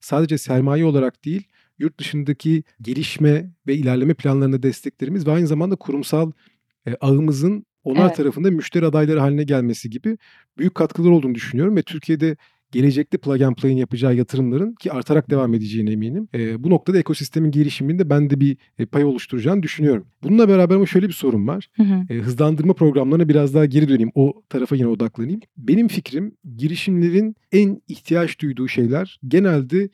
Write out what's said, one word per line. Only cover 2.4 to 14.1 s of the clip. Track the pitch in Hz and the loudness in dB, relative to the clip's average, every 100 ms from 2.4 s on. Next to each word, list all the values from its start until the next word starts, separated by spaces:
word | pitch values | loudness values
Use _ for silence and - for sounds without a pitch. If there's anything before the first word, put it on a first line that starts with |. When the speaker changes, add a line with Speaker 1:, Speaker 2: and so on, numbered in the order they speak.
| 160 160 - _ | 0 -2 -2 _
Speaker 1:
gelişme | 113 131 - - 151 147 180 - - | -8 -6 -6 0 2 2 -2 -10 -4
ve | |
ilerleme | 143 131 127 139 | -2 0 0 0
planlarında | 165 143 135 139 135 | 0 0 0 0 0
desteklerimiz | 131 113 - - 135 196 151 | -2 -4 -8 -10 -6 -4 0
ve | |
aynı | 156 165 | 0 0
zamanda | 151 180 196 | 0 -2 -4
kurumsal, | - 143 139 151 160 - _ _ _ _ - | -4 -6 -2 -2 -2 -6 _ _ _ _ -10
e, | 120 | -4
ağımızın | 139 139 156 139 165 208 - _ | 2 2 2 0 -2 -2 -8 _
onlar | 143 135 180 | -2 2 2
Speaker 2:
Evet. | 165 | 2
Speaker 1:
tarafında | 143 131 185 | -2 0 0
müşteri | 165 - 175 165 | -2 -2 -2 0
adayları | 151 151 156 | 2 2 2
haline | 139 143 | 0 0
gelmesi | 147 139 120 117 120 | 0 0 -2 -4 -8
gibi | 117 214 220 _ _ _ - | -8 -6 -6 _ _ _ -4
büyük | 170 | -4
katkılar | - 160 - 175 | 0 -2 2 4
olduğunu | 170 131 | 4 2
düşünüyorum | 120 - 120 175 208 | -4 -4 -2 0 0
ve | |
Türkiye'de | - 165 - 160 160 151 _ _ _ | -2 -8 -4 -2 -2 -4 _ _ _
gelecekte | 123 139 135 151 - | 2 2 2 0 -4
Plug | 139 135 | -2 2
and | 135 123 | 2 2
Play'in | 135 131 | 0 0
yapacağı | 127 120 131 | -2 -2 0